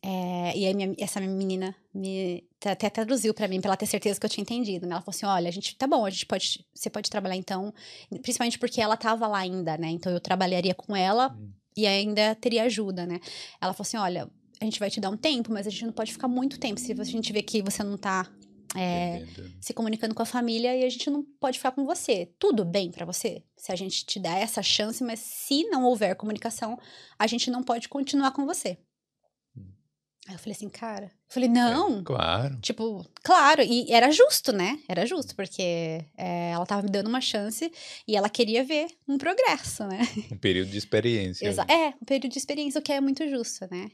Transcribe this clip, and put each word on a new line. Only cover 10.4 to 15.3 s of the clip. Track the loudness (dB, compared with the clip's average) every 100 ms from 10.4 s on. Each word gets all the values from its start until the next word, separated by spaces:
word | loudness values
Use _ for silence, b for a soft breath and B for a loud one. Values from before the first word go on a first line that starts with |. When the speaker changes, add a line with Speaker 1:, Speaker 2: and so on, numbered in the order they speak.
| 2 2 2
Speaker 1:
com | -2 -4 0
ela | 4 4 2 0
Speaker 2:
Hum. | -16 -18 _ 0
Speaker 1:
e | 2
ainda | 4 2 4 2 2
teria | 0 2
ajuda, | 2 0 -4 -4 -4
né? | -6 B B B B
Ela | -4
falou | -4 -6
assim, | -2
"Olha, | 0 -2 -8 _ _ _
a |
gente | -6 -2
vai | -4
te | -2
dar | -4
um | 0
tempo, | 0